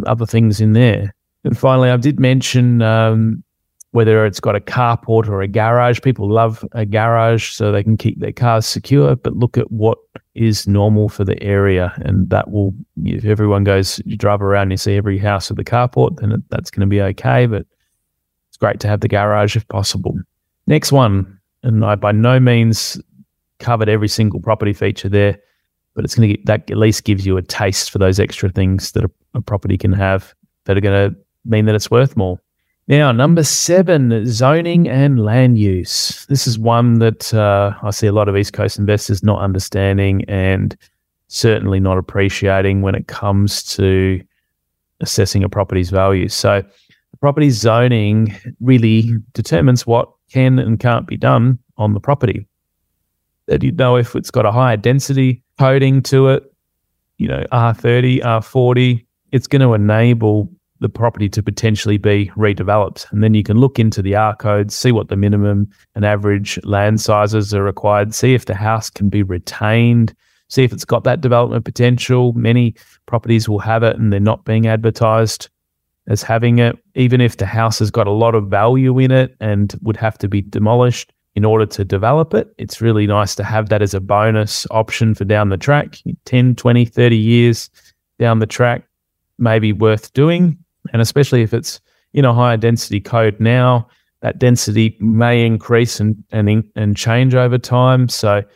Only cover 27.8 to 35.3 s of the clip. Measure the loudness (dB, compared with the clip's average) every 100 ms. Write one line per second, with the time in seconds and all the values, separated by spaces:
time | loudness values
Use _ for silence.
27.8 | -6 0 0 2 -2 -4 -4 -2 0 -2
28.8 | -4 -4 -4 -6 _ -10 -6 -6 -4 -2
29.8 | -2 0 0 -2 -4 _ _ _ -2 0
30.8 | 2 2 0 -4 _ _ -4 0 2 0
31.8 | 0 0 2 0 -4 -6 _ _ _ _
32.8 | 0 2 4 2 2 2 0 -2 2 2
33.8 | 4 2 2 0 -2 0 2 2 2 2
34.8 | 2 2 2 2 2